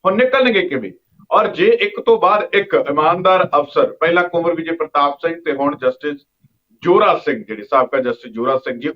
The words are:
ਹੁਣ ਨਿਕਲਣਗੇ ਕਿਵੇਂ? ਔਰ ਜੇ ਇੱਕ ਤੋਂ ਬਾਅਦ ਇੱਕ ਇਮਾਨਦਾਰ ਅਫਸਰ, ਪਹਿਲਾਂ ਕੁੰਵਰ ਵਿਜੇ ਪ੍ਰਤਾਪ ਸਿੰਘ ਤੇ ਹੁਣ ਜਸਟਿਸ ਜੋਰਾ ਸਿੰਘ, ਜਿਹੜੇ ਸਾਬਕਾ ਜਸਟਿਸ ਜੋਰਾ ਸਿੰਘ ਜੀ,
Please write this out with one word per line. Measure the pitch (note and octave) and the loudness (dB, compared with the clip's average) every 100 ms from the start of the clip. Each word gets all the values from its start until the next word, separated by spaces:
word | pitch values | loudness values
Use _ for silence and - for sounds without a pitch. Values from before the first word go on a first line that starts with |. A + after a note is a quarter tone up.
| F#3 | -2
ਹੁਣ | G#3 | 0
ਨਿਕਲਣਗੇ | B3+ C4+ B3+ G3 F3+ | 2 2 2 0 -2
ਕਿਵੇਂ? | C3+ A2 - _ _ - | -6 -8 -16 _ _ -2
ਔਰ | F#3+ D#3 | 0 0
ਜੇ | C3 G3+ | 0 2
ਇੱਕ | A#3 G3+ - | 2 0 -2
ਤੋਂ | - A3+ | 2 2
ਬਾਅਦ | F#3 G#3 - G3+ | 4 2 0 -2
ਇੱਕ | F#3+ D3 C#3 | 0 0 0
ਇਮਾਨਦਾਰ | D3 D#3 F3+ F#3 F#3 E3 D3 | 0 2 2 2 2 2 0
ਅਫਸਰ, | D3 D#3 C3 - | 0 0 0 0
ਪਹਿਲਾਂ | E3 F3+ | 0 2
ਕੁੰਵਰ | F3 E3+ E3 E3 | 0 -2 -2 -2
ਵਿਜੇ | D#3+ | -4
ਪ੍ਰਤਾਪ | E3 D#3 D3 C#3+ C#3+ E3+ | -6 -4 0 0 0 -6
ਸਿੰਘ | E3 | -6
ਤੇ | D#3 | -6
ਹੁਣ | C#3 C#3+ - | -2 -2 -2
ਜਸਟਿਸ | B2+ B2+ D3 C#3+ _ _ _ _ _ _ | -4 -4 -6 -8 _ _ _ _ _ _
ਜੋਰਾ | - G3 G3+ D#3+ D3+ | 2 4 4 2 -2
ਸਿੰਘ, | A#2 | -6
ਜਿਹੜੇ | G#2 G#2+ | -6 -12
ਸਾਬਕਾ | G#2 C3 B2+ C3+ | -2 0 0 0
ਜਸਟਿਸ | B2 A#2 B2 | -2 -4 -8
ਜੋਰਾ | A2 B2 C3+ | -6 -2 -2
ਸਿੰਘ | C3+ A#2+ | -4 -8
ਜੀ, | D3 | -8